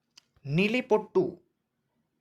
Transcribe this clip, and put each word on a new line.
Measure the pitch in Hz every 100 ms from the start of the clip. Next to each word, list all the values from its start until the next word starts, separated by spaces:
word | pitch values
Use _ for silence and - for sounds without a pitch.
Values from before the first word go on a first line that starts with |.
| _ _ _ _ 135 151
নীলিপট্টু | 208 247 240 214 - 185 160 - _ _ _ _ _ _ _ _